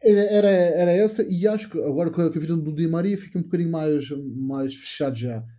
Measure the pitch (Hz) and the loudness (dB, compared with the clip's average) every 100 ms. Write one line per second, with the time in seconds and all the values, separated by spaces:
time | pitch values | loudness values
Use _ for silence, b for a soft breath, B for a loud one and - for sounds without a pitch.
0 | 220 202 202 208 202 190 175 165 175 180 | 4 4 4 4 4 6 4 4 4 4
1 | 214 214 - 180 208 214 214 165 135 139 | 2 0 -2 0 0 0 -4 -6 -2 -2
2 | 170 165 165 165 156 165 151 151 165 165 | -2 0 0 0 -2 -2 -4 -2 -2 0
3 | 190 196 - 180 170 180 170 165 156 147 | -2 -4 -6 -8 -4 -2 -2 -2 0 0
4 | 123 139 139 120 135 135 135 135 - - | -2 -8 -8 -6 -4 -4 -4 -6 -10 -4
5 | 143 113 120 113 113 | -4 -4 -6 -6 -10